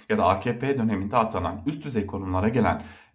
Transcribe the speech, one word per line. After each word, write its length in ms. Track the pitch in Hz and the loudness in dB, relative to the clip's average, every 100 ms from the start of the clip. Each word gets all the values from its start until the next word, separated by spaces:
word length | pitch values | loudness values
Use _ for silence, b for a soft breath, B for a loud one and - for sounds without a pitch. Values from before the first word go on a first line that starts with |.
| B | B
ya 80 | 107 | 2
da 80 | 90 | 4
A 140 | 95 | 4
K 200 | 123 117 | 0 -2
P 180 | 135 135 | -2 0
döneminde 400 | 113 95 98 120 | 0 0 0 0
atanan 440 | 110 95 87 90 139 | 0 0 -4 -4 -6
üst 200 | - 147 | -6 -4
düzey 200 | 117 - | -4 -4
konumlara 440 | 98 92 92 110 | -4 -2 0 2
gelen, 320 | 123 92 80 B B B | 2 2 0 B B B